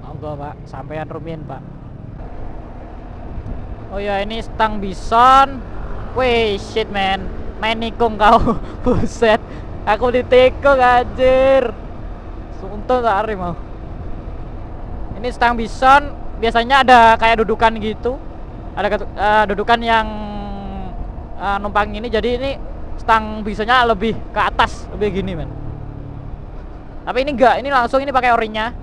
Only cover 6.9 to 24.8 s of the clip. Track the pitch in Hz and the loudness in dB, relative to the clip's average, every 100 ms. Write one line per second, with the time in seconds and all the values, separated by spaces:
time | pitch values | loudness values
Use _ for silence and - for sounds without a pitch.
6.9 | 202 190 196 190 - - - 214 226 226 | -2 0 -2 -4 -6 -8 -4 -2 -2 -4
7.9 | - 233 208 208 226 247 208 - - 247 | 0 0 4 6 6 6 0 -4 -4 0
8.9 | 233 226 - 226 214 - - - - - | 2 0 2 4 4 0 -12 -10 -6 0
9.9 | 208 247 254 240 254 254 - 277 269 247 | 2 2 0 6 6 6 4 4 6 6
10.9 | 247 247 - 254 262 262 269 254 - - | 4 2 2 4 6 6 4 2 -6 -12
11.9 | - - - - - - - 190 208 202 | -12 -12 -12 -12 -14 -12 -12 -10 -10 0
12.9 | 254 233 196 220 196 175 170 - - - | 2 2 0 0 -4 -6 -6 -10 -12 -12
13.9 | - - - - - - - - - - | -10 -8 -8 -8 -10 -10 -10 -10 -10 -10
14.9 | - - 208 240 - 240 240 220 - 262 | -8 -8 -6 -8 0 0 2 -4 2 6
15.9 | 277 294 - - - 226 226 233 269 262 | 6 6 -8 -8 -2 0 2 4 4 8
16.9 | 247 226 226 226 226 214 220 226 226 214 | 10 10 8 4 4 2 4 2 2 -4
17.9 | 214 240 269 - - - - - - 196 | -4 -6 -6 -10 -12 -12 -12 -10 -4 -2
18.9 | 208 202 - 208 214 208 202 208 233 233 | -2 -4 -2 2 4 4 0 2 2 4
19.9 | 226 214 214 208 208 208 101 98 98 92 | 2 2 -6 -8 -8 -8 -8 -8 -8 -8
20.9 | - - - - - 185 196 208 202 214 | -6 -8 -8 -10 -6 -2 -2 0 0 0
21.9 | 208 233 220 233 247 269 269 - - - | -4 -2 0 0 -2 -4 -6 -8 -10 -8
22.9 | - - 220 214 214 214 208 214 254 240 | -6 2 2 2 -6 -6 -4 2 4 4
23.9 | 220 220 208 - 214 196 - 226 - | 2 0 -2 -4 -2 0 2 0 -2